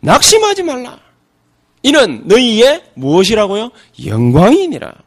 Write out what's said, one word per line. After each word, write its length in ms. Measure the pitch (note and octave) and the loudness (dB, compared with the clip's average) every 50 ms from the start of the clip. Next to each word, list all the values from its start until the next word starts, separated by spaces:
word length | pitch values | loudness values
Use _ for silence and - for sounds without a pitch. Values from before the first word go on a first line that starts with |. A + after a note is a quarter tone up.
낙심하지 600 | - D3+ - - - - A4 A4 G#4+ G#4 G4+ G4 F4+ | 0 2 0 2 2 2 2 2 2 0 -2 -4 -6
말라. 360 | E4 C#4 B3+ B3 B3 - - _ _ _ _ _ _ _ _ _ _ _ _ _ _ _ _ _ | -8 -8 -10 -12 -16 -18 -20 _ _ _ _ _ _ _ _ _ _ _ _ _ _ _ _ _
이는 400 | C4 C#4+ D#4 B3+ F#3 C3 G#2+ - | 0 2 2 2 0 -2 -8 -2
너희의 580 | - F#3+ B3 C4 A#3+ A3 G#3+ A#3 C4+ D4 F4 _ _ _ | 0 2 2 2 2 2 2 2 2 2 -2 _ _ _
무엇이라고요? 760 | - C3 C3+ D3+ F3 F#3+ F#3 A3+ G#3+ G#3 G3 G3 G#3 A3+ A#3+ _ _ _ _ _ - A#2+ | -8 -4 0 0 2 2 0 0 -2 -2 -2 -4 -8 -8 -10 _ _ _ _ _ -16 -10
영광이니라. 880 | - G#2 A2+ A#2+ A#2+ B2 D3 F3 G#3 C#4+ G4 G4 F4 B3+ C#3+ - - - _ _ | -6 -4 0 0 2 2 4 4 4 4 2 0 -2 -6 -10 -12 -16 -18 _ _